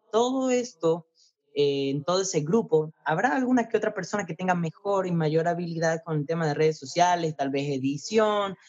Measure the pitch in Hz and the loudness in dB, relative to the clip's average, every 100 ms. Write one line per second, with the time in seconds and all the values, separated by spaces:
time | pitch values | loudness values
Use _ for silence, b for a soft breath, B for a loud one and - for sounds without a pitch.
0 | _ 214 247 269 262 247 240 - 165 170 | _ 0 2 0 0 0 -2 -2 0 0
1 | - _ b _ _ - 143 139 139 139 | -4 _ b _ _ 0 2 2 0 -2
2 | 143 180 190 165 147 220 196 156 156 - | 0 0 0 -2 2 0 2 2 0 -4
3 | - 160 240 285 254 254 226 214 214 208 | -2 0 2 2 2 2 2 0 -2 -4
4 | 175 208 175 165 185 180 165 - 202 202 | -4 -4 -6 -4 0 0 -2 -4 -2 0
5 | 190 170 156 156 165 170 175 165 165 165 | 0 0 2 2 0 -2 -4 -2 -2 -2
6 | 165 156 143 165 160 147 156 156 131 180 | -2 -4 -2 -2 -2 2 0 0 -4 2
7 | 175 180 160 156 135 139 143 135 135 147 | 2 2 0 -4 -4 -2 -2 -2 -2 -4
8 | - 214 214 208 196 185 | -2 0 2 2 -2 -6